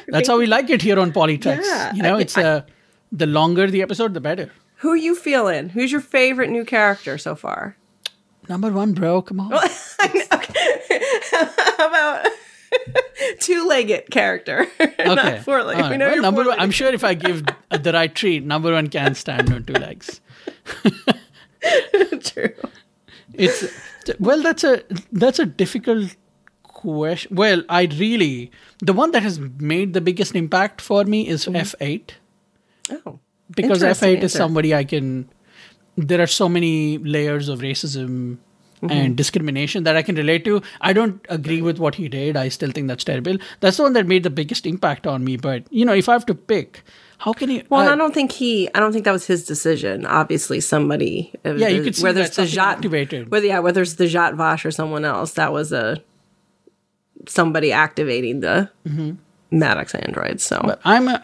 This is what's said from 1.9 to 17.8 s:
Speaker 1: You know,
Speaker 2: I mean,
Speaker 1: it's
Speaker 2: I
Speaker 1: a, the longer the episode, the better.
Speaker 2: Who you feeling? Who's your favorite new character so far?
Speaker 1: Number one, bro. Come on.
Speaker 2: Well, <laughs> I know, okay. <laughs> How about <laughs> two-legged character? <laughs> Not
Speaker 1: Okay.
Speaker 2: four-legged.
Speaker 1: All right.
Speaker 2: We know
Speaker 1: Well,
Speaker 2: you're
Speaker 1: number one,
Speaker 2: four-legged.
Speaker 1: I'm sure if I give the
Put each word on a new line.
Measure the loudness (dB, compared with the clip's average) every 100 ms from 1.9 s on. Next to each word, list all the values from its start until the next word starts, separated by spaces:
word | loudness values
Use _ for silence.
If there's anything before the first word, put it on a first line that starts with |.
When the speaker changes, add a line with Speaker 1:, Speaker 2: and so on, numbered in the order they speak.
| 0
Speaker 1:
You |
know, | 0
Speaker 2:
I |
mean, | 2
Speaker 1:
it's | 0 0
Speaker 2:
I |
Speaker 1:
a, | 2 0 -2 _ _ _ _
the | -4 0
longer | 2 2 4 2
the | 2
episode, | -2 -2 -2
the | -2
better. | -4 -6 -8 -14 _ _
Speaker 2:
Who | 0
you | 0 2 -2
feeling? | 0 2 2 0 -4
Who's | -2 -2
your | -2
favorite | 0 2 2 2 -2
new | -2 -2
character | 2 2 2 -4 -8
so | -8 -8
far? | -6 -8 -8 -14 _ _ -16 -16 _ _ -8
Speaker 1:
Number | -4 -2
one, | 0 0
bro. | 0 2 0
Come | -2 -6
on. | 0
Speaker 2:
Well, | 2 0 -2
<laughs> | -14 -2
I | 0
know, | 0 0 -2
okay. | -2 -2 0 0 0 -2 0 -2 0
<laughs> | 0 0 2 0 2
How | 2
about | 2 2 0 -2 -4 -14 -20 -4 -2
<laughs> | 0 -2 -2 -6 -6 -4
two-legged | -2 0 2 2 2 -2 0
character? | 0 0 -2 -4 -2 -2
<laughs> | 0 0 2
Not | 2 4
Speaker 1:
Okay. | 2 -2
Speaker 2:
four-legged. | 0 0 0 -2
Speaker 1:
All | 0
right. |
Speaker 2:
We | 2
know | 2
Speaker 1:
Well, | 2
Speaker 2:
you're |
Speaker 1:
number | 2 2
one, | 2
Speaker 2:
four-legged. | 2
Speaker 1:
I'm | 0
sure | 2 0
if | 2
I | 0 0
give | -2 -2 -4 -8 _
the | -2